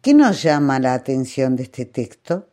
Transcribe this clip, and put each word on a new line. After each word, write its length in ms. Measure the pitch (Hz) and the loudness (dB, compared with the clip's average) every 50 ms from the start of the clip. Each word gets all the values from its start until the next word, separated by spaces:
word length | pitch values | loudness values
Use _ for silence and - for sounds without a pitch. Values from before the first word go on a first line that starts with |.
¿qué 120 | - 262 294 | 2 4 4
nos 280 | 294 294 233 185 - | 6 6 4 2 0
llama 380 | - 160 147 143 143 139 135 131 | 0 0 0 2 0 0 0 0
la 140 | 127 127 127 | 0 -2 -2
atención 600 | 127 127 - 135 135 127 127 - 139 131 131 127 | -2 -4 -4 -4 -4 -4 -6 -4 -4 -2 -2 -2
de 80 | 123 127 | -4 -6
este 220 | 123 - - 123 | -12 -12 -14 -14
texto? 640 | 123 _ 135 117 - - _ _ - 170 190 202 _ | -10 _ -10 -10 -10 -12 _ _ -8 -8 -8 -8 _